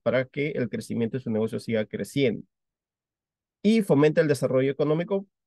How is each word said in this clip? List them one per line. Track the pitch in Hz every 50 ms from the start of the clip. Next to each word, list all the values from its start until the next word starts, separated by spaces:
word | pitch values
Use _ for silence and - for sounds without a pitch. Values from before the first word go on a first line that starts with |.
| -
Para | 117 117 131 131
que | - - 143 143 156
el | - - 123 110
crecimiento | - 113 110 - 110 113 117 110 -
de | 131 -
su | 117
negocio | 110 107 110 113 117 107
siga | - - 113 110 107
creciendo. | - - 104 101 - - 139 139 117 101 - - _ _ _ _ _ _ _ _ _ _ _ _ _ _ _ _ _ _ _ _ _ _ _
Y | - 208 226 226 202
fomenta | - 156 135 151 151 156 170
el | 160 147
desarrollo | 143 - 139 123 127 131 131 139
económico, | 139 - 147 147 156 160 175 - 196 196 196 - _ _ _